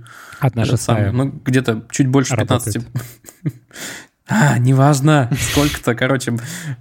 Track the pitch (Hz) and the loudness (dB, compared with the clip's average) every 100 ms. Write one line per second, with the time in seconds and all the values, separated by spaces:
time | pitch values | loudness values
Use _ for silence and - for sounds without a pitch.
0 | - - - - 135 113 110 123 - 113 | -12 -20 -20 -4 -2 0 0 0 0 0
1 | 101 123 135 147 - 127 123 110 - - | 0 0 -2 -4 -2 0 0 -4 -4 -2
2 | 135 139 131 117 107 104 113 113 - - | 2 2 2 0 0 -2 -2 -6 -6 -10
3 | - - - - 151 - _ - - - | -12 -18 -20 -10 -10 -10 _ -16 -14 -14
4 | - _ - 214 147 123 123 131 139 143 | -18 _ -2 2 2 4 4 4 4 4
5 | 147 151 120 135 - 147 147 - - 120 | 4 4 2 -2 -2 0 0 0 -4 -2
6 | 131 135 127 120 127 175 165 127 | 0 -2 -2 -6 -6 -12 -12 -12